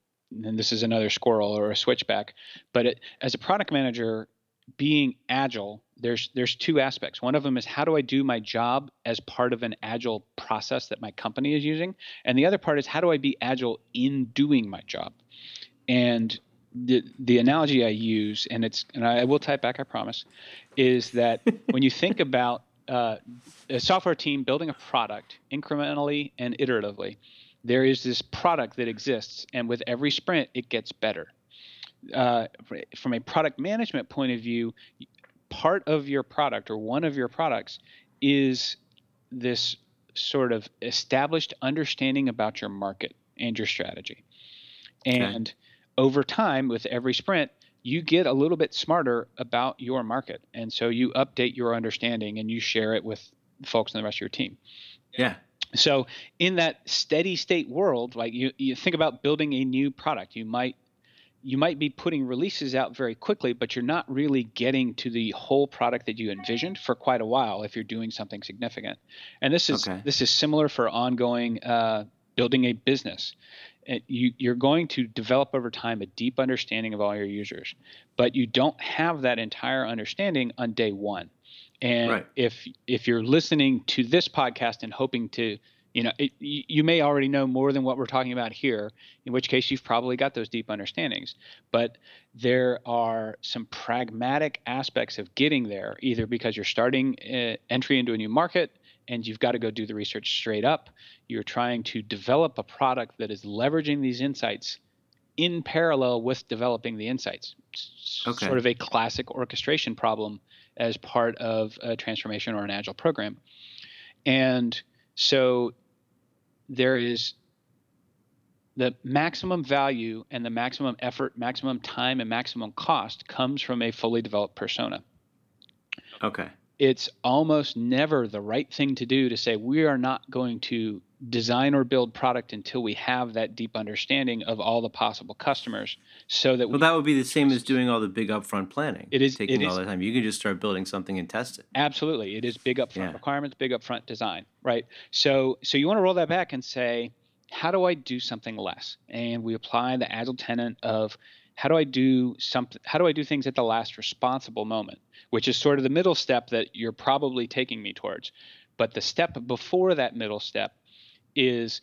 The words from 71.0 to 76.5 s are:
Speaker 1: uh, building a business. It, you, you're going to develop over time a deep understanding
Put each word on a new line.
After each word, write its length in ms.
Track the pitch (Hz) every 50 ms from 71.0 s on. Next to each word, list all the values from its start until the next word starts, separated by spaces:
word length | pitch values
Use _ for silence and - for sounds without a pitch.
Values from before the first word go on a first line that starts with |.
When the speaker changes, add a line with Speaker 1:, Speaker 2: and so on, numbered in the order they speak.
| 123 127 123 117 120 120 120 120 120 117 117 - -
Speaker 1:
uh, 420 | 123 120 117 113 113 110 107 104 - _ _ _ _ -
building 280 | - 123 120 135 131 127
a 60 | 120 120
business. 600 | 117 - - 139 131 - 110 - - - - - _ _ - - - - - _ _ - -
It, 140 | 127 120 - -
you, 240 | 131 120 127 123 123 -
you're 180 | 131 120 120
going 320 | 123 135 139 151 165 170 -
to 160 | - 131 123
develop 440 | 110 110 131 110 110 127 135 139 - -
over 160 | 135 117 117
time 320 | - - - 117 113 104 101
a 40 |
deep 340 | 95 - - 113 127 127 -
understanding 520 | 131 127